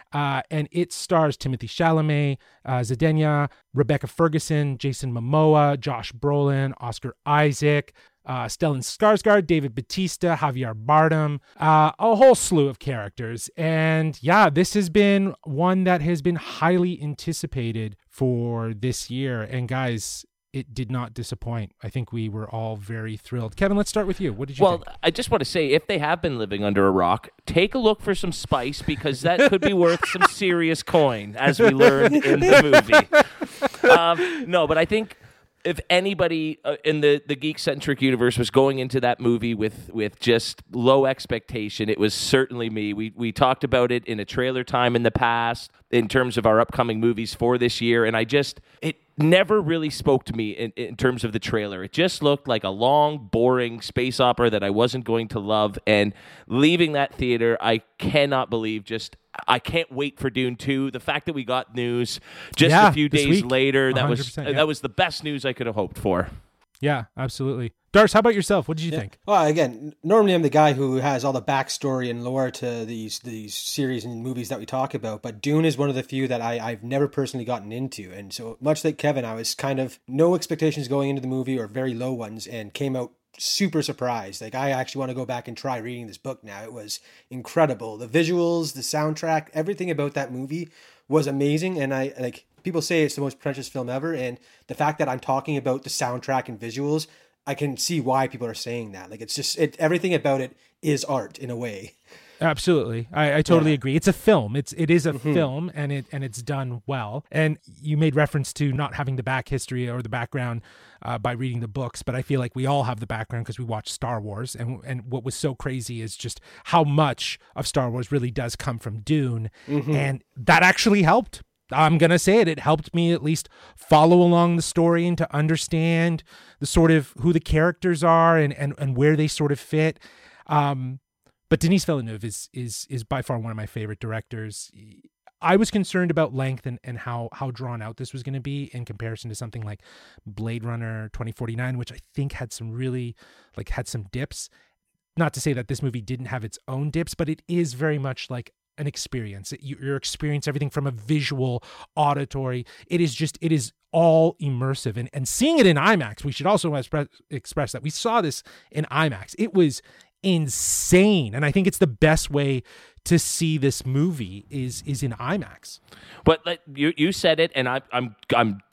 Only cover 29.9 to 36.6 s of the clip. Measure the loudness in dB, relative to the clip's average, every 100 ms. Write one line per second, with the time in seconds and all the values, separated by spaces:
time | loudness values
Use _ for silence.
29.9 | 2 -2 2 2 2 0 2 2 -2 2
30.9 | 4 4 2 -6 0 2 6 6 8 8
31.9 | 8 6 4 4 4 8 8 10 6 8
32.9 | 6 6 4 4 0 -12 -4 -4 2 6
33.9 | 8 6 2 0 -4 0 2 4 2 2
34.9 | 0 -2 -10 -20 _ _ _ -6 -4 0
35.9 | 2 2 0 0 0 -4 -6